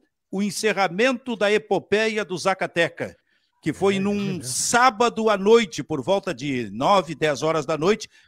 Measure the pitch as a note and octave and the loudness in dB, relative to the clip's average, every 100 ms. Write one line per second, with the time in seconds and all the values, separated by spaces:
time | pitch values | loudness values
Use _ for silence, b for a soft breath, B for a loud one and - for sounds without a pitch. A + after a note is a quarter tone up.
0 | _ _ _ F#3+ G#3 - G#3+ F#3 F#3 F3 | _ _ _ -4 -4 -2 -2 0 -2 2
1 | B3+ B3 - A3+ G3+ G#3 G#3+ F#3 - G#3 | 0 0 -6 -2 0 0 0 -4 0 0
2 | A3 G#3+ F3+ F3 F#3+ F#3+ F3 F3 E3 - | 0 -2 -4 -4 -2 -2 -4 0 -2 -2
3 | A2 - _ _ _ _ D#3+ - G3 F#3+ | -10 -10 _ _ _ _ -8 -2 0 0
4 | G3 G#3 G3 - - - - A#3+ B3+ G#3 | -2 -4 -4 -6 -6 -6 0 4 4 4
5 | A#3+ A3 A3 G3+ G3 A#3 A3 - C#3 C#3 | 0 2 0 2 6 6 4 -4 -6 -4
6 | B2 G3 F#3+ B2 D3 B2+ G#2+ G#2 D#3 G3 | 0 -2 -2 -6 -4 -4 -4 -2 2 2
7 | E3+ D#3 D#3 B2+ D#3 D#3+ C#3 D#3 E3+ A3 | 2 -2 -2 0 0 0 -2 0 0 0
8 | - b | -4 b